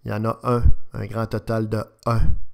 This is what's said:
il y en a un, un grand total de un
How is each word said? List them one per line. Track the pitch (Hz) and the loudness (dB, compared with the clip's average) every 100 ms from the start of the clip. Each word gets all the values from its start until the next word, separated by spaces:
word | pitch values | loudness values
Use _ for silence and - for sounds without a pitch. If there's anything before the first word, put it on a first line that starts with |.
il | 113 | -8
y | |
en | 104 110 | -6 -6
a | - | -6
un, | 120 120 120 - - | -4 2 6 4 4
un | 113 104 | -8 -10
grand | 113 110 | -8 -6
total | 110 - 113 110 | -8 -6 -6 -4
de | 110 - _ - | -8 -10 _ -4
un | 113 - - - | 2 4 4 0